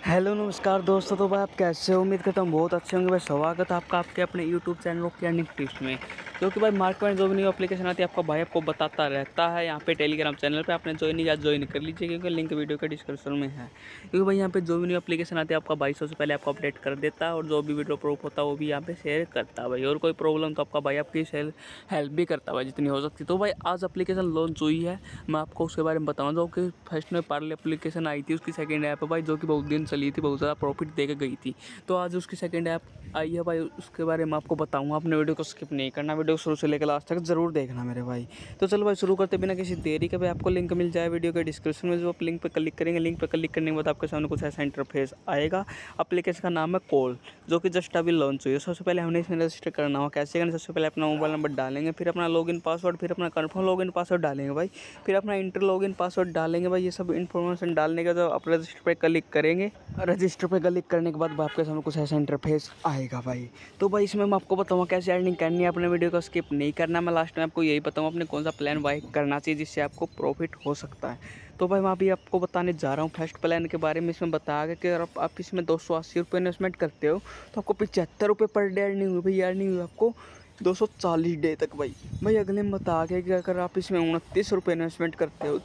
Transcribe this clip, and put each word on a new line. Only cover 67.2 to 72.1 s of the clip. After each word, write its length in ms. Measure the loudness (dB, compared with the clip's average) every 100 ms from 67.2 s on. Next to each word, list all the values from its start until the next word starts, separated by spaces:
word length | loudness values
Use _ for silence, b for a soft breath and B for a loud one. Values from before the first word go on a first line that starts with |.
| 0 -2
में 60 |
आपको 200 | -2 2
यही 160 | 2 2
बताऊँगा 300 | 0 -2 -2
आपने 160 | -2 -4
कौन 180 | -2
सा 60 | -2
प्लान 320 | -2 -2 0
बाय 200 | 0 -2 -2
करना 260 | 0 0 0
चाहिए, 180 | 0 -2
जिससे 240 | -2 -2
आपको 240 | -4 -2 -6
प्रॉफिट 480 | -2 -2 -2 -4 -6 -4
हो 80 |
सकता 380 | -4 -6 -10 -10
है। 300 | -10 -14 -18 -20 -2
तो 80 | 2
भाई, 140 | 2
मैं 80 | 2
अभी 180 | 2
आपको 300 | 2